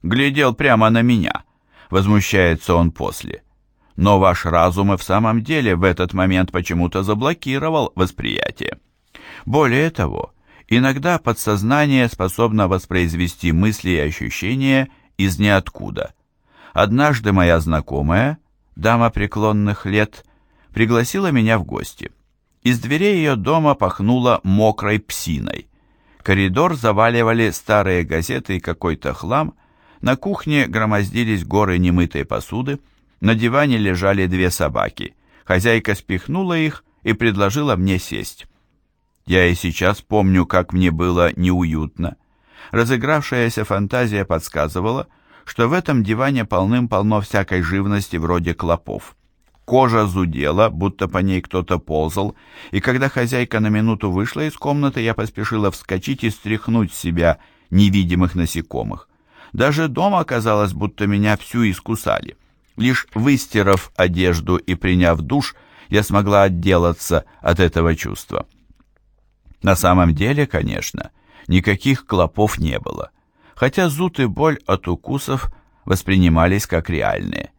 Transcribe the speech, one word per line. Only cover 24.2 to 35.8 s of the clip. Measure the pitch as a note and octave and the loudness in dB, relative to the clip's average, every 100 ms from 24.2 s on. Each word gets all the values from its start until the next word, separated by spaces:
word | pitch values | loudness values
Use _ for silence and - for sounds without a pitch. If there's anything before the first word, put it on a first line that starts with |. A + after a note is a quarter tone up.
| B2 A#2 | 2 2
мокрой | F#2+ G2 G#2+ G#2+ G2+ G#2 | 2 4 2 2 -2 -2
псиной. | - - - D2+ G1+ - - _ _ _ _ _ | -4 -10 -4 -4 -4 -10 -14 _ _ _ _ _
Коридор | - G2 G2 G2 F3 D3+ | 0 2 2 2 0 0
заваливали | A#2 G2+ A2+ A#2+ A2+ A2+ A2 | 0 2 2 2 2 2 0
старые | E2 - G#2 F#2+ F2+ | -2 0 2 2 0
газеты | E2+ D#2+ E2 C2 - F#2 | 0 -4 -4 -6 -6 -6
и | |
какой-то | - D#2+ F2+ D2+ D2 | -6 -4 -4 -4 -6
хлам, | - E2 C3 D#3 - _ _ _ _ | -6 -4 -4 -4 -10 _ _ _ _
на | G#2+ C3+ | -4 -2
кухне | G3 G3 - D3 B2 | -4 -6 -2 0 0
громоздились | A2 G#2+ G#2 G2 A2 A2+ G#2 | -2 0 0 -2 -2 -2 -2
горы | E2+ G2+ G2+ F2+ | 0 0 2 2
немытой | F2+ F2 E2 D2 | 2 2 0 -2
посуды, | C#2 - - G#2+ C3 C#3 _ _ _ _ | -4 -6 -6 -8 -6 -8 _ _ _ _
на | G2 A2 | 0 2
диване | A#2 C3 D3 A#2 | 2 2 2 2
лежали | G2+ F2+ G2 G2 F#2 | 0 2 2 2 0
две | F#2 F2+ | 0 0
собаки. | E2+ D#2 A1 G1+ - G1+ _ _ _ | 0 -2 -2 -4 -6 -14 _ _ _
Хозяйка | - F#2 A#2 A2+ | -2 0 2 0